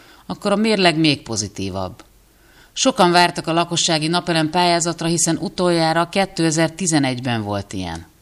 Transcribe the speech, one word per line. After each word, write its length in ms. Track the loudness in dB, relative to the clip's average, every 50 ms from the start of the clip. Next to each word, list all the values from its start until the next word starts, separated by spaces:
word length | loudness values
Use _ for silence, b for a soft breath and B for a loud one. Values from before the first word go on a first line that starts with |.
| B B B B B
akkor 260 | B -10 -6 -2 0 0
a 40 |
mérleg 420 | 2 2 2 2 4 4 2 4 4
még 240 | 2 2 2 0 -2
pozitívabb. 840 | -8 -6 -6 -6 -6 -6 -8 -8 -6 -6 -6 -8 -8 -10 -14 -20 _ _ _ _ b b b b b b b b b b
Sokan 380 | -2 -2 0 2 4 4 4
vártak 360 | 6 4 4 4 2 -2 -4
a 60 | -2 0
lakossági 560 | 0 0 -2 -2 -2 0 0 0 0 0 0
napelem 420 | -2 -2 0 0 0 0 0 0
pályázatra, 560 | 0 2 2 2 2 2 0 -2 -4 -4 -2
hiszen 300 | -2 0 0 0 0 0
utoljára 720 | -2 -2 -6 -4 -2 0 2 2 2 2 2 2 0 0 0
kétezer-tizenegyben 1300 | 0 -2 -2 -2 -2 -2 0 0 2 2 0 0 0 -4 -2 0 2 2 2 0 -2 -4 -4 -2 -2 -2 -2
volt 300 | -4 -4 -6 -6 -8 -8
ilyen. 340 | -8 -8 -6 -8 -10 -12 -16 _ _